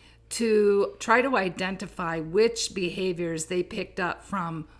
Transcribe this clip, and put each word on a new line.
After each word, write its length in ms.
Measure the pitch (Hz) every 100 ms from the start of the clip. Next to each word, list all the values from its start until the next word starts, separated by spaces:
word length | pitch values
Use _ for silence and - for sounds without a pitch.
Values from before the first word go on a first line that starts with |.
| - _ -
to 640 | - 233 214 208 202 202 -
try 240 | - 226
to 140 | 269 247
identify 800 | 190 175 190 190 190 - 170 165
which 560 | 156 180 226 226 -
behaviors 720 | - 175 175 190 175 170 160 160
they 160 | 180
picked 380 | 175 220 185 -
up 240 | 175 -
from 420 | - 202 170 160 151 -